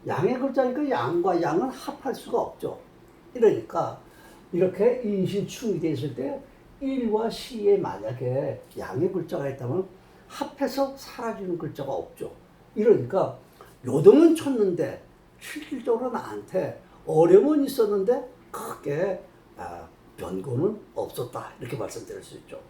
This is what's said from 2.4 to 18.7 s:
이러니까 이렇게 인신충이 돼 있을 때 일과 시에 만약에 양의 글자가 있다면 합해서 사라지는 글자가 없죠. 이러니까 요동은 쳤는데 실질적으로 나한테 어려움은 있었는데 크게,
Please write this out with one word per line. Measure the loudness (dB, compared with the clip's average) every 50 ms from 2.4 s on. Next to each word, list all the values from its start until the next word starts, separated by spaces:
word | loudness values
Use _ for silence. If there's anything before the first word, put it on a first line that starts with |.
| -4 -4 -8 -10 -10 -10 -10 -12 -18 -20 -20 -20 -20 -20 -20 -20 -20 -16 -2
이러니까 | 4 4 4 4 2 -6 -4 -4 -4 -4 -4 -6 -12 -20 -20 -20 -20 -20 -20 -20 -20 -16 -6
이렇게 | 0 0 0 0 2 2 2 2 2 2 -2
인신충이 | -2 -2 0 -2 0 -2 -4 -4 -6 -8 -6 -4 -4 -2 -2
돼 | -2 -2
있을 | -2 -2 -4 -6 -6
때 | -6 -6 -6 -6 -8 -12 -18 -20 -20 -20 -20 -14 -8
일과 | -6 -4 -2 -2 -2 0 0 0 0 -2
시에 | -6 -8 -12 -12 -10 0 4 4 4
만약에 | 4 2 -4 -6 -8 -8 -8 -8 -6 -4 -2 -2 -2 -2 -4 -8 -10 -14 -16 -14
양의 | -14 -12 -8 -4 -2 -2 0
글자가 | -2 -4 -6 -4 -6 -6 -6 -6
있다면 | -8 -6 -6 -4 -4 -4 -4 -6 -12 -20 -20 -20 -20 -20 -20
합해서 | -20 -8 -8 -8 -8 -4 -4 -4 -2 0 -2 -2 -2 -4
사라지는 | -14 -16 -16 -14 -8 -8 -8 -8 -8 -6 -6 -6
글자가 | -6 -6 -8 -8 -8 -8 -6
없죠. | -6 -6 -8 -10 -12 -12 -12 -12 -12 -18 -20 -20 -20 -20 -20 -10 -2
이러니까 | 2 6 6 6 6 4 0 0 0 0 0 -4 -12 -20 -20 -20 -20 -20 -20 -20 -10 -4
요동은 | 0 0 8 10 10 12 12 10 8 8
쳤는데 | 4 0 -2 0 2 2 2 2 0 -2 -4 -4 -10 -16 -20 -20 _ _ -20 _ -20
실질적으로 | -18 -14 -14 -14 -12 -10 -10 -8 -2 -2 -2 0 -2 -4
나한테 | -6 -6 -8 -8 -10 -12 -12 -4 -4 -4 -4 -4 -8 -12 -18 -20 -20 -14 -8
어려움은 | 0 4 6 8 10 10 10 10 8 4 4 2
있었는데 | 0 2 2 2 2 2 0 2 2 0 0 -2 -10 -18 -20 -20 -16
크게, | -14 -12 -10 -12